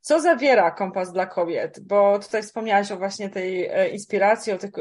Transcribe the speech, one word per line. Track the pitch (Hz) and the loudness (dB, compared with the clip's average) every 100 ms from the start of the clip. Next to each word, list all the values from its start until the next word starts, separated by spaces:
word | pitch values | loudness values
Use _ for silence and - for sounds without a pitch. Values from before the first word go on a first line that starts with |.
Co | - 311 | 2 2
zawiera | 330 277 277 233 170 | 4 2 4 4 4
Kompas | - 190 185 180 | 0 -6 -4 -4
dla | 180 185 | -4 -4
Kobiet? | - 170 143 160 - | -4 -2 -4 -6 -10
Bo | - 202 202 202 | 0 4 4 2
tutaj | 202 214 | -2 -6
wspomniałaś | 208 - 220 202 202 | -6 -8 0 2 0
o | 190 | -6
właśnie | 196 196 202 | -8 -6 -8
tej, | 202 185 185 175 | -6 -6 -4 -2
e, | - 185 | 0 0
inspiracji, | 202 - 202 196 226 - | -2 -4 2 2 2 -2
o | 190 | -6
tych | 196 180 | -8 -10